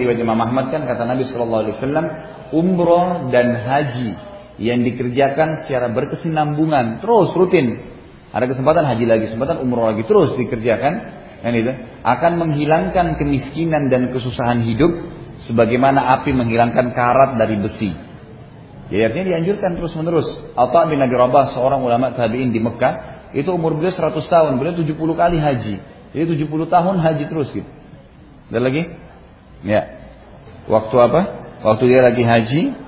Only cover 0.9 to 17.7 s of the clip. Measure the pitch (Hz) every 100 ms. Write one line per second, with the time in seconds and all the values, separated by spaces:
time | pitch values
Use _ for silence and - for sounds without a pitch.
0.9 | 117 117 131 127 120 113 110 107 - 135
1.9 | 156 165 - - - - 156 180 175 170
2.9 | 175 180 175 127 123 120 117 110 143 143
3.9 | 120 117 87 - - - - 110 123 123
4.9 | 117 123 123 139 - 156 156 - 131 120
5.9 | 110 143 160 170 156 151 147 160 147 113
6.9 | 113 214 233 139 170 180 180 123 107 -
7.9 | - - - - - 127 131 131 165 143
8.9 | 113 117 113 110 113 139 156 131 117 113
9.9 | 104 - 214 143 - 110 117 117 107 135
10.9 | 202 - - - - 117 117 113 131 -
11.9 | - - 123 170 170 165 143 147 160 185
12.9 | 185 165 156 143 135 - 160 165 151 139
13.9 | 127 123 127 123 - 120 120 113 113 170
14.9 | 170 - - - - - 117 113 123 135
15.9 | 135 127 135 143 131 117 113 117 120 123
16.9 | 127 120 127 135 117 110 104 98